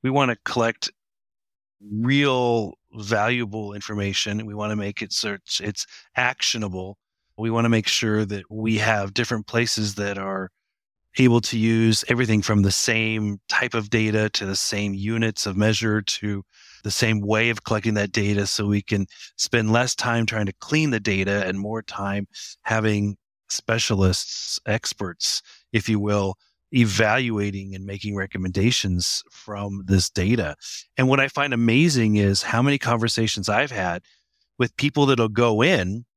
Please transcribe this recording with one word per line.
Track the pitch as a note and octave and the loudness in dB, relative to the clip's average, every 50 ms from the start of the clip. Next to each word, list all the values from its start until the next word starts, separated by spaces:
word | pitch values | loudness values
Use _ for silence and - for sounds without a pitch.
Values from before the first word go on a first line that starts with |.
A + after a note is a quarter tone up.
| - | -2
We | C3 | 2
want | C3+ C#3+ C#3 B2 | 2 2 2 2
to | A#2 _ _ | 0 _ _
collect | - - B2 A2+ A2+ A2+ _ - - _ _ _ _ _ _ _ _ _ _ _ _ _ _ _ _ _ _ | -4 -2 0 0 0 0 _ -8 -10 _ _ _ _ _ _ _ _ _ _ _ _ _ _ _ _ _ _
real | G2+ G#2 G#2 G#2+ A#2 B2 C#3 C#3 C#3+ C#3 C3 B2+ B2 A#2+ A#2 A#2 G#2+ F#2+ - _ _ _ - | -14 -8 -4 -2 0 2 2 4 4 4 2 2 2 2 2 2 0 -2 -8 _ _ _ -14
valuable | A2 G#2 G2+ A#2 G#2 G#2 A2+ B2 B2 A#2 G2+ G#2 A2 G#2+ G2+ G2+ | -12 -4 -2 0 0 2 2 0 0 -2 -4 -6 -8 -8 -8 -10
information. | G#2 - - G#2+ G#2 G2+ G2 F#2 - - G#2+ G2+ G#2+ G#2+ | -12 -10 -8 -4 -2 -2 -2 -2 -2 -4 -2 -4 -6 -6
We | G#2+ G#2 | -6 -6
want | G#2 G#2 G#2+ | -6 -4 -4
to | G#2+ | -2
make | G#2 G2+ G2+ G2 - A2 | -2 -4 -6 -6 -8 -8
it | - - | -6 -6
such | - - G#2 G2+ F#2+ _ - - - G#2+ | -4 -4 -4 -6 -8 _ -6 -6 -4 -4
it's | G#2 G2 - - _ - - _ _ _ | -6 -6 -6 -10 _ -14 -20 _ _ _
actionable. | - B2 B2 C3 - - - - A#2 G#2+ G2 F2+ F#2+ F#2 F#2+ G2+ _ _ _ _ _ _ _ _ | -2 -2 -2 -2 -2 -4 -4 -2 -2 -4 -6 -6 -8 -10 -10 -14 _ _ _ _ _ _ _ _
We | - A2 A2+ | -6 -4 -2
want | A2+ A#2 A#2 | 0 2 2
to | A#2 | 4
make | A#2 A2 G#2 | 4 2 2
sure | - - - A#2+ A2 G#2+ G#2+ A2 | 0 -2 0 0 0 0 0 0
that | F#2+ G#2 G2 F2+ _ | -2 -4 -10 -10 _
we | G#2+ A2 A2 A2 A2 G#2 | -8 -4 -2 0 0 2
have | G#2 A2+ A2 G#2 G2 G2 G2+ | 2 2 2 0 0 -4 -2
different | - A#2+ - B2 A2 G#2 | -4 -2 -2 -4 -6 -6
places | - - A#2 A#2 A2+ - A2 G#2+ G2+ G2 | -2 0 0 0 0 0 -2 -2 -4 -2
that | G#2 G2+ G2+ G2+ | -4 -4 -4 -4
are | G2+ F#2+ G2 F#2+ F#2+ F#2+ F#2 _ _ _ _ _ _ _ _ _ _ _ _ _ - | -6 -6 -6 -4 -6 -6 -8 _ _ _ _ _ _ _ _ _ _ _ _ _ 4
able | C3 B2 A#2 A#2 | 6 6 6 4
to | G#2+ - - | 2 0 -2
use | A2+ A2 A2+ A2+ A2+ A2+ A2+ A2 - - | 0 2 4 4 4 4 4 4 2 0
everything | - B2+ A#2+ B2+ A2 A2 G#2+ | 0 0 0 2 2 2 2
from | G2+ - G#2+ G#2 G2 | 2 4 4 4 4
the | G2 | 4
same | F#2+ - - - A2+ A2+ A2 A2 A2 A2 G#2 G#2 G2+ F#2+ _ | 2 2 0 0 0 0 0 0 -2 -2 -2 -4 -4 -6 _
type | - - - B2+ B2 - | -4 -2 -2 0 0 -2
of | A#2 G#2 G2+ | -4 -2 0
data | - A2+ A2 A2 G#2+ A2 G#2+ G#2+ | 2 2 2 2 2 2 0 0
to | - - G#2 | -2 -4 -4
the | F#2+ G2 | -2 -4
same | F#2 - - - G2+ G#2 G2+ G2 | -2 -4 -2 -2 -2 -2 -4 -4
units | G2 G2 G#2+ A2+ A2+ A2+ A2 G2+ - - | -4 -4 -2 -2 0 0 -2 -2 -4 -6
of | G#2 F#2+ | -4 0
measure | G2 G#2 A2 A2 - A#2 A2 G#2 G#2+ | 2 2 2 2 2 0 0 0 0
to | G2+ - - - G#2 G#2 G2+ G2 F#2+ _ _ - - - - - - | 0 -2 -6 -4 -4 -6 -6 -6 -8 _ _ -20 -20 -20 -20 -10 -8
the | G2+ | -6
same | F#2 - - A2 A2 G#2 | -2 0 2 2 2 0
way | G2+ G2+ A2 G#2+ A2+ A#2 | 2 2 2 2 2 0
of | A2+ - _ | -2 -4 _
collecting | - A2+ G#2+ - A2+ G#2+ | -2 -2 0 0 0 0
that | G#2 G2+ G2 | 0 -2 0
data | - A#2 G2+ G#2 G#2 G2+ G2+ | -2 0 0 2 2 0 0
so | F#2+ - - G#2 | -2 -2 -2 0
we | G2+ G2+ G2+ | 2 0 0
can | - - A2 G2 F#2+ - - - - - _ | 0 0 -2 -2 -2 -4 -8 -20 -20 -20 _
spend | - - - - A#2 A2 G#2+ | -8 -4 0 0 0 2 4
less | A2 A#2+ B2+ B2 - | 4 4 2 2 -2
time | - - B2 A#2 A#2 A2+ | -4 -2 0 0 0 0
trying | A2 A2+ A2 G#2+ | 0 -2 -2 -4
to | G2 - _ | -4 -4 _
clean | - - D3 D#3 D#3 D3 | -4 0 2 2 2 2
the | B2 A2 | 0 0
data | G2+ A2+ G2 G2 F#2+ - G3+ G3+ F#2+ | 0 0 0 0 0 0 0 0 -2
and | - F#3+ G3 | -2 -4 -4
more | - G#2 A3 A3+ - | -6 -6 -6 -8 -8
time | - - - G2 G2 G2 G2+ G2 _ _ - - - - _ _ | -10 -10 -8 -6 -4 -4 -4 -6 _ _ -18 -18 -18 -18 _ _
having | - A2+ A2 G#2+ A2 G#2 G#2 G#2 G#2 G2+ _ _ _ _ _ _ _ | -2 -2 0 2 2 0 0 0 -2 -4 _ _ _ _ _ _ _
specialists, | - - _ - A2+ A#2 - - A2+ F#2+ F#2+ F#2 F2+ - - - - - - - - - _ | -10 -8 _ -2 -2 0 0 0 2 4 4 4 4 2 -4 -8 -10 -10 -8 -8 -8 -8 _
experts, | - G#2+ A2 - - - _ G#2 F2+ E2+ _ - - - - _ - - _ _ _ - | -4 -4 -4 -4 -8 -8 _ -8 -10 -8 _ -4 -4 -4 -4 _ -12 -20 _ _ _ -2
if | G#2+ - | -2 0
you | - A2 G#2 | 0 0 0
will, | G2+ G#2 G#2 G2+ G2 F#2+ F#2+ _ _ _ _ _ _ _ - | 0 0 0 0 0 -2 -4 _ _ _ _ _ _ _ 2
evaluating | B2+ A#2+ G#2+ F#2+ F#2+ A2+ G#2+ A2 C3 B2+ A#2 A2 G2+ G2+ G#2 G2 G2 G2 G2 F#2+ | 2 2 4 4 2 2 2 2 0 0 0 -2 -2 -2 -2 -4 -8 -10 -10 -12
and | F#2+ F#2+ | -12 -10
making | G2 G2 G2 - G#2 G2+ | -10 -10 -8 -8 -6 -6
recommendations | G2 F#2+ F#2+ - F#2 F#2 F#2 F2+ G2 G2 A#2+ A#2+ - - G2 F2+ F2+ F2 - - - - _ | -6 -6 -6 -6 -6 -6 -2 0 2 2 2 2 2 0 0 0 0 0 -2 -4 -4 -8 _
from | _ - - - G#2 G2+ G2+ G2+ G2 G2 F#2+ | _ -20 -14 -12 -10 -8 -8 -8 -8 -8 0
this | F2+ G2+ F#2+ - - | 2 4 4 4 2
data. | _ - F2+ G2+ A#2+ B2 - D#2+ D2+ _ - - - - - _ _ | _ -2 0 2 2 2 0 -4 -6 _ -14 -16 -14 -16 -16 _ _
And | - C3 C3 | 0 2 4
what | C3+ C3+ | 4 4
I | C3+ | 2
find | C3+ - C#3+ C#3+ C#3+ B2+ | 0 0 -4 -2 0 0
amazing | A#2 A#2 A2+ A2+ C3+ E3 E3+ C#3+ B2+ A2+ A2 G#2+ | 2 4 4 6 6 4 4 4 4 4 4 4
is | G#2 G2+ G2 G2 - | 4 4 4 2 2
how | - - - A#2 | -2 0 0 2
many | B2+ C#3+ C#3+ | 4 2 2
conversations | C3+ - A#2 A#2+ A2+ A2+ A2+ - - A2+ G#2 - G#2+ F#2 G#2+ | 2 0 0 0 0 0 -2 0 0 -2 -2 -2 -4 -2 0
I've | G2+ A2+ C#3+ C#3+ | 0 0 0 0
had | A#2+ G#2 F#2 F2+ E2+ F2 _ _ _ _ _ _ _ _ _ _ _ | -2 -4 -2 -2 -4 -6 _ _ _ _ _ _ _ _ _ _ _
with | - B2+ A#2 _ | -2 -2 -2 _
people | - C#3+ C#3+ - D3 C#3+ | -2 -2 0 4 4 4
that'll | C3+ C3 A#2 A#2 | 4 4 4 2
go | G#2+ G#2 A#2 A#2+ A#2+ A2 G#2 | 0 4 4 4 4 4 4
in | A#2+ E3+ F#3+ B2+ - F#2 G2+ A#2 A#2+ _ _ | 4 4 4 2 2 0 -4 -6 -8 _ _